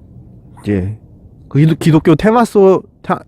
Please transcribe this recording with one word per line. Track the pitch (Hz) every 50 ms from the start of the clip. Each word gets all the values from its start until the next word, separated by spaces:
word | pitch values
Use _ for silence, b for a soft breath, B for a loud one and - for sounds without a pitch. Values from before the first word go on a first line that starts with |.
| - - - - - - - - - - - - -
이제 | 104 104 92 90 101 110 - - - - - - - - - - -
그 | - 139
기독-, | 156 156 165 -
기독교 | - 170 147 156 - 180 156
테마소-, | - - 220 226 247 226 - - 208 190 190 185 156 - - _ _
테-, | - - 180 - -